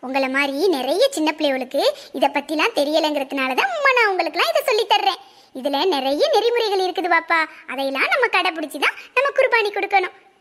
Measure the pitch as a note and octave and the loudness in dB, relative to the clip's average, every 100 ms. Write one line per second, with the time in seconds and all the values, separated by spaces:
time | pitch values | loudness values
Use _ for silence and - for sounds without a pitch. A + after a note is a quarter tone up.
0 | B3+ C4+ C4+ C4+ C#4+ C#4 F#4+ D4+ B3+ E4+ | -2 -2 0 0 -2 0 0 0 0 2
1 | C5+ G#4+ D#4 D#4 D4+ C4 B3 C#4 G#4+ D5 | 2 2 -2 0 -2 -2 -2 0 0 -2
2 | - - - C#4+ C#4 D4+ F#4+ A#4 C#4+ D#4 | -8 -2 0 0 -4 -2 0 0 0 2
3 | D#4 D4 C4+ C#4 C4 C4 G5 E5+ C#5 B4+ | 0 -2 -4 -4 -2 0 -2 0 2 4
4 | A4 F#4 E4+ E4+ C#5+ E5 C#5 G#4+ A4+ G#4 | 2 2 -2 0 0 0 0 0 2 2
5 | G4+ F4 - - - C4+ C4 C#4 F#4 D4 | 2 -2 -10 -20 -18 -8 -4 0 0 0
6 | C4 D4 D5 B4+ A4 A#4+ A4 G4 F#4 F4 | 0 0 2 2 2 0 0 0 -2 -2
7 | E4+ E4 E4 E4 D#4 - - C4 C4+ C4+ | 0 0 2 0 0 -6 -12 -6 -4 -2
8 | - D5+ A#4 G4 F4+ E4 D4+ C#4+ - - | 0 0 2 0 0 -4 -8 -4 -4 -4
9 | - - C#5 - C5 A#4 G#4+ G4+ G4 G4 | -6 -2 0 2 2 2 0 -2 0 0
10 | F4+ - _ _ | 0 -8 _ _